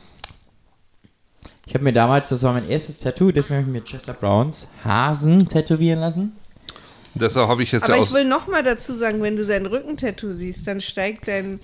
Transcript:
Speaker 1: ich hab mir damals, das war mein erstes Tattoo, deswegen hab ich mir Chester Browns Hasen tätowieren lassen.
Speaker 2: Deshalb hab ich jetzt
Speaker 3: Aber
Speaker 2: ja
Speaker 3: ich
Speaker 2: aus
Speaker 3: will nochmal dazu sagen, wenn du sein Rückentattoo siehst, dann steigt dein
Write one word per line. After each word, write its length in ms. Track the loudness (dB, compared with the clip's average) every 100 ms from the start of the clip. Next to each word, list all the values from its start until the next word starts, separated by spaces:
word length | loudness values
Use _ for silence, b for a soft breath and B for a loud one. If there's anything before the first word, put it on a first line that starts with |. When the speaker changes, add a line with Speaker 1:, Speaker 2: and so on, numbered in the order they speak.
| b b -14 -14 _ _ _ _ _ _ _ _ _ _ b b -6
Speaker 1:
ich 80 | -2
hab 60 |
mir 100 | 2
damals, 360 | 4 4 4 2
das 140 | 0
war 100 | 0
mein 160 | 0 -2
erstes 300 | -4 -6 -8
Tattoo, 320 | -4 2 2
deswegen 280 | 2 0 -2
hab 80 | -2
ich 60 |
mir 100 | -4
Chester 300 | -8 -14 -12
Browns 540 | -4 0 2 2 -4 -14 -8 -2
Hasen 640 | 0 0 2 4 6 6
tätowieren 520 | 2 2 2 2 2
lassen. 360 | -2 -4 -6 -8 -20 -20 B B B B B
Speaker 2:
Deshalb 360 | -2 0 2 2
hab 100 | 2
ich 140 | 2
jetzt 100 | 2
Speaker 3:
Aber 120 | 4 4
Speaker 2:
ja 60 |
Speaker 3:
ich 0 |
Speaker 2:
aus 100 | 4
Speaker 3:
will 100 | 2
nochmal 400 | 2 0 0 -2
dazu 300 | 0 -2 -4 -4
sagen, 260 | -2 -2
wenn 140 | -2 -2
du 80 |
sein 220 | -2 -2 -2
Rückentattoo 640 | -6 -6 -6 -6 -6 -8
siehst, 340 | -8 -8 -8 -8
dann 140 | -8
steigt 480 | -8 -6 -6 -6 -6
dein 320 | -6 -6 -6